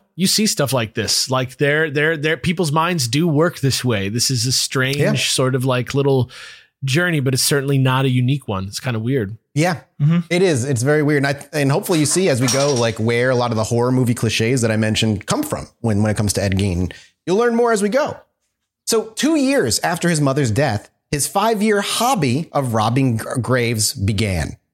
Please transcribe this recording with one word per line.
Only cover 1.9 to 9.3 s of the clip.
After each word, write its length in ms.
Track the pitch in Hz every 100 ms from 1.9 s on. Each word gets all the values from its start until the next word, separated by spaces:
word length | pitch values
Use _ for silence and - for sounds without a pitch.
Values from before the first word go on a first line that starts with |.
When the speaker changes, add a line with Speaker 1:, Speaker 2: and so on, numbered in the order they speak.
Speaker 1:
they're, 260 | 143 156 160
they're, 200 | 156 160
people's 340 | 180 180 156
minds 380 | 160 170 170 120
do 180 | 143 175
work 320 | 147 170 -
this 260 | 135 -
way. 240 | 123 101 98
This 220 | 117 -
is 160 | 123 127
a 60 |
strange 440 | - - 131 131 143
Speaker 2:
Yeah. 160 | 180
Speaker 1:
sort 420 | 131 - - 131 131
of, 80 |
like, 280 | 131 127 120
little 380 | 143 139 131 123 - - - _ -
journey, 340 | 135 147 180 156
but 140 | 131
it's 80 | 131
certainly 360 | - 143 139 139
not 260 | 131 131
a 40 | 135
unique 380 | 127 123 143 -
one. 160 | 95 98
It's 120 | -
kinda 200 | 127 110
weird. 360 | 113 135 98